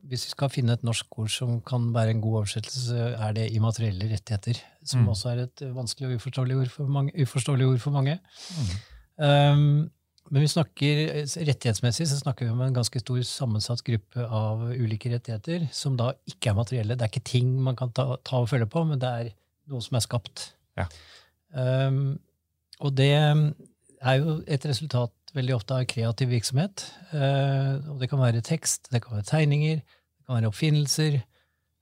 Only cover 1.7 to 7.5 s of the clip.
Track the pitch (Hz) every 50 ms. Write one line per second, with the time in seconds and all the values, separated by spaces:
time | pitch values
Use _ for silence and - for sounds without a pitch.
1.7 | 127 120 120 117 117 120 110 110 110 110 107 110 113 107 104 104 - 113 110 -
2.7 | - 131 127 120 120 120 117 120 120 117 107 107 104 110 113 110 113 107 113 113
3.7 | 110 - 113 107 95 90 107 110 110 - - - 110 98 - 120 120 - - -
4.7 | _ _ - - 131 123 113 98 98 - - 123 120 123 123 123 - - 143 131
5.7 | 123 131 120 110 - - 135 127 123 110 - 135 - 135 127 123 131 135 131 123
6.7 | - - 143 131 143 139 139 143 - 160 135 - - 139 - 151